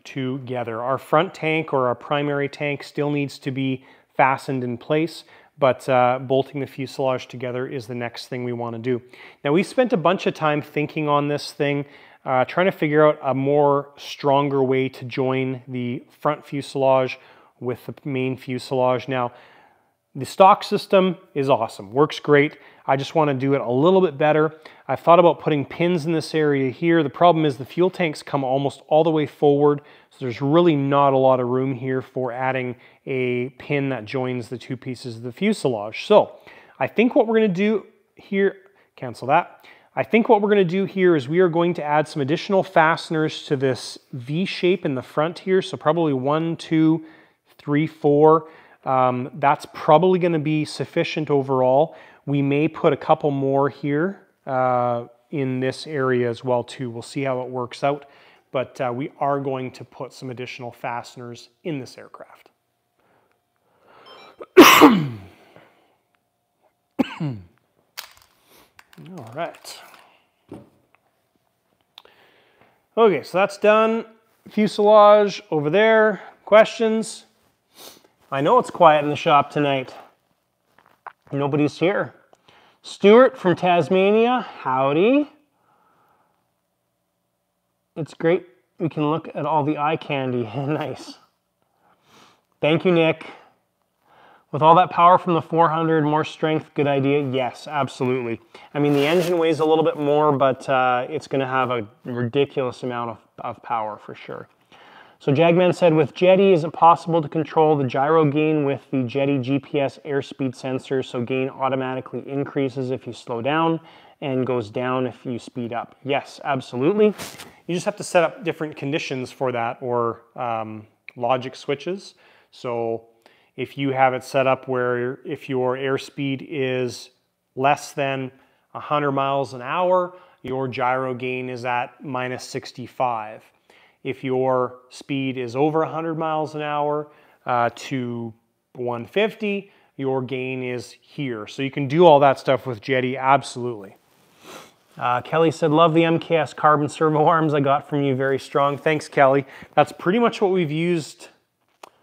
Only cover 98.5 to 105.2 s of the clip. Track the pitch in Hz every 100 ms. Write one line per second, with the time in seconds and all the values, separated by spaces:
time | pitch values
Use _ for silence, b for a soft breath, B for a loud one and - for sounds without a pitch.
98.5 | B B 151 147 143 143 180 170 175 165
99.5 | 151 156 160 160 151 143 147 151 135 135
100.5 | 127 - 131 127 123 135 151 - 139 131
101.5 | 131 123 120 104 _ - 120 120 143 139
102.5 | 143 127 - 131 120 117 107 _ - 127
103.5 | 113 - 117 107 104 - - - - -
104.5 | _ _ B B B B B